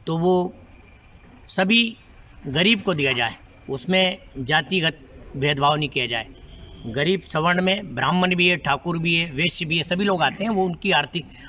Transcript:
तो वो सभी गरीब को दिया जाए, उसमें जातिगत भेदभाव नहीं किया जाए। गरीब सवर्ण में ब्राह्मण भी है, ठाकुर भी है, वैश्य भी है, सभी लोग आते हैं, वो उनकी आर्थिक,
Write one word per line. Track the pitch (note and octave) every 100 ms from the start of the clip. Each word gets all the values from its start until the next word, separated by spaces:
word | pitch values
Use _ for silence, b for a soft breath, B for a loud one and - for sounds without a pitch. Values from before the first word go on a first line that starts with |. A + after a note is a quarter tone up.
| -
तो | E3
वो | F3 F3+ F3+ - - - - - - - - - -
सभी | - F#3+ A#3 A#3 - - - - - C#3+
गरीब | C3+ F#3+ A3+
को | G3
दिया | D#3+ C3+
जाए, | B2 A2+ - - - -
उसमें | C3+ - F#3 F#3 F#3 - C3+
जातिगत | B2+ D#3 C#3 F#3 D#3+ D#3+ - - - C#3
भेदभाव | C#3 C#3+ C#3+ D3+
नहीं | D3
किया | C3+ A#2+
जाए। | A#2 A2 - - - - - A#2+
गरीब | A#2 D#3 F#3+
सवर्ण | - D#3+ E3+ F3+
में | F#3 G3+ G3+
ब्राह्मण | A#2+ C3 F3+ F3+
भी | F3 F3
है, | F3+
ठाकुर | D3 C#3+ F3 E3
भी | E3 E3
है, | E3+
वैश्य | C3+ E3+ -
भी | D#3+ E3
है, |
सभी | D#3 F3+
लोग | G3+ F3+
आते | C#3+ -
हैं, | G#3+
वो | G3+
उनकी | F#3 E3 G3
आर्थिक, | D#3 C#3+ E3+ - B